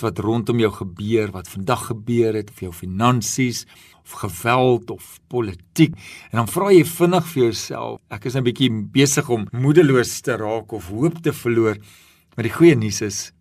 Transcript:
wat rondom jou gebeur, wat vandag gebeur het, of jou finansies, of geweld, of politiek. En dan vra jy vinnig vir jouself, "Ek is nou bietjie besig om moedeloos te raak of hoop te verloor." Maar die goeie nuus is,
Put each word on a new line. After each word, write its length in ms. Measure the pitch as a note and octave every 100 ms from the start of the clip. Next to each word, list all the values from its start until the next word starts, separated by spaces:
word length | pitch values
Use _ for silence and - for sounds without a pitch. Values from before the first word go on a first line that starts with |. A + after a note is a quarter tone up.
wat 160 | A2+ F2+
rondom 380 | G#2 A#2 G2+ A#2
jou 60 | A2
gebeur, 640 | - G2 F2 G#2 A2+ G#2
wat 140 | F#2 E2+
vandag 380 | G2 F#2+ B2 -
gebeur 480 | A2+ A2 A#2+ A2+ G#2+
het, 140 | G#2
of 60 | -
jou 80 | F#2
finansies, 920 | E2+ F2+ F#2 A#2+ B2 G2+ - B2+ A#2 - - - _
of 80 | - -
geweld, 720 | G#2 E2 A#2 B2+ B2+ A#2+ G2+
of 140 | F#2+ - - -
politiek. 640 | B2 A2 F2 _ - D#3 - - - -
En 140 | A2+
dan 60 | A2+
vra 160 | - G3+
jy 140 | F#3+ D3+
vinnig 400 | - F3 F3+ E3
vir 100 | C#3
jouself, 580 | A#2 G2 - C3 A#2 A2+ -
"Ek 180 | A2 C3+
is 80 |
nou 100 | C3
bietjie 260 | A#2+ B2+ C3
besig 580 | A2 G#2 C#3 C#3 - C#3
om 200 | A#2 G2+
moedeloos 680 | A#2+ C3+ D3+ D#3 C3 A2+ -
te 160 | - A2+
raak 360 | G#2+ A2+ G#2+
of 160 | A2 F2
hoop 240 | G#2+ D#3 E3
te 100 | D#3
verloor." 440 | C#3 A#2+ A#2 A2 G#2 - - _ _ _ -
Maar 80 |
die 100 | A2+
goeie 220 | - E3 C3
nuus 240 | A2 G2+
is, 300 | G#2 - - _